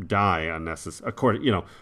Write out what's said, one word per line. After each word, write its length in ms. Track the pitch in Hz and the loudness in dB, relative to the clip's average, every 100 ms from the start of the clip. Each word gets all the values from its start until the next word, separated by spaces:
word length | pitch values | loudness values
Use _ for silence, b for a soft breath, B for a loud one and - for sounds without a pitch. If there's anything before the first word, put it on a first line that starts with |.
| 90 | -2
die 400 | 101 101 85 80 | 2 4 2 -2
unnecess-, 560 | 80 82 80 82 80 113 | -4 -6 -8 -10 -8 -8
according, 360 | - 156 190 | 0 2 4
you 100 | 143 | 2
know, 120 | 98 - B | 2 -2 B